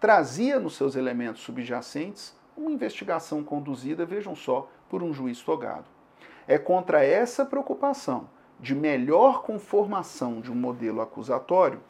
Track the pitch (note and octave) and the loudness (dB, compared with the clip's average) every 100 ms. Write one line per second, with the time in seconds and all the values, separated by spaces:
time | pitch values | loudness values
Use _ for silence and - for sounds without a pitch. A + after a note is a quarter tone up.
0 | - G3+ C3+ C#3+ B3+ C4+ E3 - C#3 C3 | 6 6 6 0 0 0 -2 -2 -2 0
1 | B2+ A#2+ A#2+ - - B2 A#2+ B2 B2 C#3+ | -2 -2 -6 -8 -12 -10 -6 -6 -6 -8
2 | F3 G3 - - _ - D#4 C#4+ G#3+ - | -8 -12 -18 -20 _ -8 -6 -4 -4 -6
3 | G3 E3 - D3+ D3 D3 C#3+ B2 C3 E3 | -4 -4 -4 -6 -4 -6 -6 -6 -6 -4
4 | E3+ G3+ G3+ D#3 - B2+ - - - F#3 | -4 -6 -8 -8 -2 -2 -4 -16 -8 -6
5 | E3+ C#3 B2+ A#2+ - D#3+ - D#2 - _ | -4 -4 -6 -6 -2 -2 -2 -8 -12 _
6 | _ _ - - - D3 - F#3 F3+ D3+ | _ _ -20 -6 2 2 4 2 4 4
7 | C#3 F#3+ A#3+ - C4+ C#4 C#4 C4 C#4 C#4 | 6 4 2 0 -2 -2 -4 -2 -2 -2
8 | - B2 - - _ - B2 C#3 D3+ C3+ | -4 -6 -6 -20 _ -12 -4 0 2 2
9 | C3 E3+ A3 G#3+ - G#3+ - G#3 G#3 G3 | 4 6 6 4 -2 -6 0 2 2 -2
10 | E3 - B2 A2+ B2 A#2+ B2 A#2+ A2+ A2 | -6 -6 -6 -4 -6 -4 -2 -2 -4 -4
11 | A2+ - A#2 C3 - F3+ D#3 - | -6 -6 -4 -2 2 4 4 2